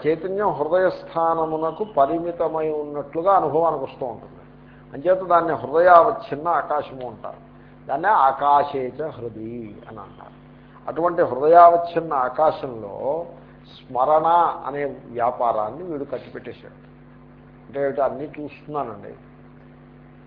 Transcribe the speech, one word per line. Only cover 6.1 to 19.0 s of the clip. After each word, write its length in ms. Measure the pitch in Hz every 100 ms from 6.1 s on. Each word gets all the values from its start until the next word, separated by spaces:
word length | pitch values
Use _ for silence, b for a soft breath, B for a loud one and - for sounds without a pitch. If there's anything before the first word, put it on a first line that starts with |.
| - - 143 165
ఆకాశము 600 | 156 - 147 - 131 123
అంటారు, 280 | 110 101 - - B B B -
దాన్నే 220 | 139 180
ఆకాశేచ 1000 | 208 135 135 143 143 139 135 127 120 156
హృది 680 | 127 117 110 110 120 110 101 98
అని 120 | 110
అంటారు. 300 | 95 - - - - B B B -
అటువంటి 340 | 135 175 175
హృదయావచ్ఛిన్న 920 | 143 123 147 170 170 170 170 165 160
ఆకాశంలో 1120 | 143 127 127 156 139 139 117 101 101 120 160 175 - B B
స్మరణ 640 | - - - 123 135 156 160 170 160 - -
అనే 180 | 143
వ్యాపారాన్ని 1000 | 143 127 - 117 117 123 123 110 107 135
వీడు 220 | 185 147
కట్టిపెట్టేశాడు. 680 | 139 120 120 120 120 104 - - - - - - - - - - -
అంటే 180 | 139
ఏమిటి, 160 | 139 131
అన్నీ 240 | 131 123
చూస్తున్నానండి, 880 | 147 151 143 - - 147 123 104